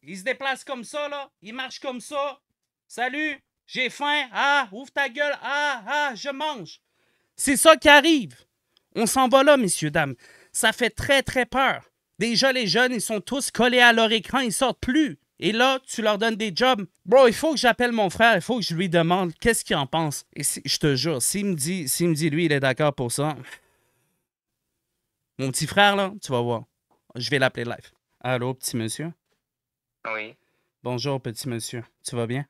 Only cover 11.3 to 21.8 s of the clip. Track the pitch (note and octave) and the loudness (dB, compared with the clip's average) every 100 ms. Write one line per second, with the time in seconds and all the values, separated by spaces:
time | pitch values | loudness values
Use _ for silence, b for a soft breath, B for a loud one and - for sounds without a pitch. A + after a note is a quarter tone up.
11.3 | C4 A#3+ B3+ C4 C#3+ - _ _ _ A3+ | -2 -2 0 0 -2 -8 _ _ _ -2
12.3 | A3 C4 B3+ G#3+ F#3 B3+ B3 - A3 - | 2 2 2 0 2 2 0 -4 -6 -4
13.3 | C4+ - - B3 B3 A#3+ A3+ A3+ A3 E3+ | -6 -6 0 2 6 6 6 2 0 -2
14.3 | B3+ B3 F3+ B3+ - - C4+ D4+ D3 _ | -4 -2 -2 -2 -2 -2 0 0 -4 _
15.3 | _ E3 A3 B3+ C4 - - G#3+ G#3 A3+ | _ -2 2 2 0 -6 -2 0 0 0
16.3 | A3+ A3 D#3+ B3 A#3+ F#3 _ - B3 B3+ | -2 -4 0 2 2 -2 _ 4 8 8
17.3 | G#3 D#4+ C#4 B3 A3 B3 A#3 G3 - A#3 | 6 0 2 2 2 0 2 0 4 4
18.3 | G#3 - A#3+ F3+ E3 F#3 E3+ E3 F3+ F#3 | 4 0 -4 -2 -2 0 2 2 2 -2
19.3 | - A#3 A3+ - F3+ C#3 D#3 D#3+ C#3 - | -2 0 0 -2 -2 0 -2 -2 -4 -12
20.3 | - D3 - C#3 - D#3 C3+ C#3+ C#3+ - | -6 -6 -6 -6 0 0 0 -2 -2 -2
21.3 | G3 G3+ E3+ C3+ G3 | -2 -2 -2 -2 -4